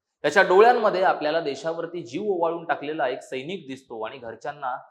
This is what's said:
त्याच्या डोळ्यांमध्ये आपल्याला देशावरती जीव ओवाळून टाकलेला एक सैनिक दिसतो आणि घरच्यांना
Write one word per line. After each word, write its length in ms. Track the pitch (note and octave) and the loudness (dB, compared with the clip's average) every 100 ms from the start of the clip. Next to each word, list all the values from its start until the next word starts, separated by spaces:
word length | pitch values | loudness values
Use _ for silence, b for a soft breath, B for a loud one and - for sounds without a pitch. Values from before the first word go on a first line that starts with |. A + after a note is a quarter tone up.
| _ _ | _ _
त्याच्या 220 | D3 F3 | 0 4
डोळ्यांमध्ये 600 | F#3 F#3 A#3 B3 G#3+ F3+ | 6 8 8 6 4 2
आपल्याला 360 | F#3 C#3+ D3+ D#3+ | 2 2 0 -2
देशावरती 600 | D3+ C3+ D#3+ E3 E3 F3 | -2 -4 -6 -6 -8 -10
जीव 200 | B2+ C#3+ | -8 -6
ओवाळून 420 | G#3 F3+ E3 E3+ E3 | -4 0 0 -2 -4
टाकलेला 420 | C#3 C#3+ D#3 C3+ | -4 -4 -4 -4
एक 140 | C3+ | -4
सैनिक 460 | - C3+ C#3 F#3+ C3+ | -8 -10 -8 -12 -10
दिसतो 340 | C3 - A2+ | -14 -14 -12
आणि 160 | A2 C3+ | -10 -12
घरच्यांना 600 | A#2 A2+ D3+ D3 C3+ C3+ - | -14 -12 -12 -8 -8 -8 -12